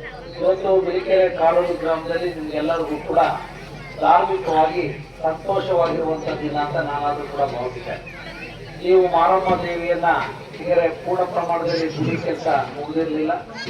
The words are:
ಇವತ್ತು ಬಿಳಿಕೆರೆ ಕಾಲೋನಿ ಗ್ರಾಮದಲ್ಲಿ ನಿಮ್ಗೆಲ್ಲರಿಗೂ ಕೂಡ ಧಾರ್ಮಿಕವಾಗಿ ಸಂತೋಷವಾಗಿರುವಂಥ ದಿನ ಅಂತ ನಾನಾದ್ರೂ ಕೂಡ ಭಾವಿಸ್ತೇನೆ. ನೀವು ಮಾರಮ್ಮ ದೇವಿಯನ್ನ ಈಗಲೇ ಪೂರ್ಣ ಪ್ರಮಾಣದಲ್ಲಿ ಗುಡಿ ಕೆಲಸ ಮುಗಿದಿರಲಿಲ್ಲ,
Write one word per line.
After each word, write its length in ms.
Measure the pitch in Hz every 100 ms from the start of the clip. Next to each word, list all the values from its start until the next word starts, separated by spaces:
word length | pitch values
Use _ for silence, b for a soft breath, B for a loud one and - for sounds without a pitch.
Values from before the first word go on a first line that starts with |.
| - - - -
ಇವತ್ತು 400 | 185 190 196 190
ಬಿಳಿಕೆರೆ 480 | 175 180 180 190 180
ಕಾಲೋನಿ 460 | 165 165 175 175
ಗ್ರಾಮದಲ್ಲಿ 600 | 160 160 160 170 170 175
ನಿಮ್ಗೆಲ್ಲರಿಗೂ 760 | 156 151 151 156 165 151 147 -
ಕೂಡ 100 | 170 - - - - - - - -
ಧಾರ್ಮಿಕವಾಗಿ 1080 | 156 175 190 190 165 156 160 175 147 - - -
ಸಂತೋಷವಾಗಿರುವಂಥ 1040 | 160 - 196 190 185 170 165 160 160 156 156
ದಿನ 280 | 151 147 147
ಅಂತ 200 | 147 160
ನಾನಾದ್ರೂ 500 | 151 143 147 147 139
ಕೂಡ 140 | 143
ಭಾವಿಸ್ತೇನೆ. 760 | 139 120 127 123 - - - - - - - - - -
ನೀವು 240 | 180 185 180
ಮಾರಮ್ಮ 540 | 170 175 190 185 175
ದೇವಿಯನ್ನ 420 | 170 170 175 170 170 - - - - -
ಈಗಲೇ 280 | 180 170 165
ಪೂರ್ಣ 360 | - 175 180
ಪ್ರಮಾಣದಲ್ಲಿ 640 | 175 175 170 170 170 165 160
ಗುಡಿ 300 | 147 160 165
ಕೆಲಸ 300 | 165 151 156
ಮುಗಿದಿರಲಿಲ್ಲ, 1000 | 139 139 143 147 160 160 151 - - - -